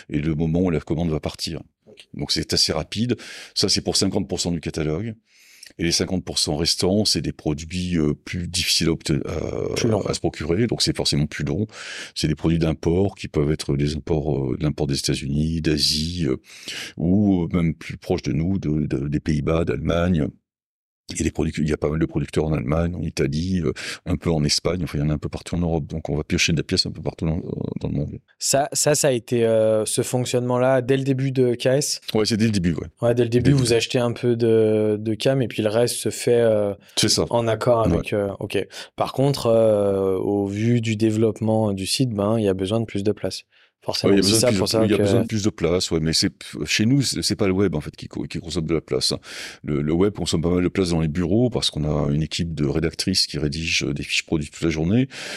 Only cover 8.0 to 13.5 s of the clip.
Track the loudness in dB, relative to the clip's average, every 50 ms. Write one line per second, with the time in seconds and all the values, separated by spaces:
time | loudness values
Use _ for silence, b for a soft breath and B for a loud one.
8 | 2 2 0 -2 _ -8 -8 -6 -6 -4 -4 -4 0 0 0 2 2 0 0 0
9 | 0 -2 -2 -2 -2 -4 -6 -4 -4 -4 -4 -4 -4 -4 -2 0 2 2 2 2
10 | 0 -2 -4 -2 -4 -4 -4 -4 -2 -2 0 0 2 0 0 0 0 0 0 0
11 | -2 0 2 2 0 0 -2 -4 -4 -2 -2 -2 -2 B B B B B B B
12 | B B B -2 0 0 0 0 2 2 2 4 2 0 0 0 0 2 2 2
13 | 2 0 -2 -6 -12 -4 -2 0 2 2